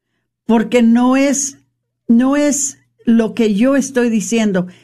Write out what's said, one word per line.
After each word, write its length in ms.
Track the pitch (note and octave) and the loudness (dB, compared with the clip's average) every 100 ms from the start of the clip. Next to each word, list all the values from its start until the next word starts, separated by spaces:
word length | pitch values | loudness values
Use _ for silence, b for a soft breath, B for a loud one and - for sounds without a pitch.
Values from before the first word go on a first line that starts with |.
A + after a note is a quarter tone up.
| _ _ _ _ - | _ _ _ _ -2
porque 360 | A3+ A3 B3 | 0 2 0
no 340 | A3+ A#3 B3 C4 | 2 2 2 0
es, 420 | C#4 C4 - - _ _ _ _ - | 0 -2 -6 -12 _ _ _ _ 0
no 280 | A#3 C4 C#4+ | 2 2 0
es 440 | D4 D4 - - _ _ - | 0 -2 -6 -10 _ _ 0
lo 280 | A3+ A3 | 2 0
que 220 | - A3 G3 | -2 -2 2
yo 200 | B3+ C#4 | 2 0
estoy 360 | - B3 A#3+ | -2 -2 -2
diciendo, 560 | A3 F#3 A3+ G#3+ F#3 F3+ B | -2 -2 -2 0 -2 -4 B